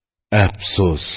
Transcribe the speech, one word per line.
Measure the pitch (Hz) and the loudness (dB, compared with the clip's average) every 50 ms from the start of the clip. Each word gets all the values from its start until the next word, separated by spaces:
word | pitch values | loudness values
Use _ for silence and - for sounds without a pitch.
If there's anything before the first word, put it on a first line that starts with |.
| _ _ _ _ _ - | _ _ _ _ _ 0
Afsus, | - 104 101 92 - - - - - - 98 87 80 73 - - - | 2 4 4 2 0 -4 -10 -6 -2 0 2 2 2 -2 -4 -8 -10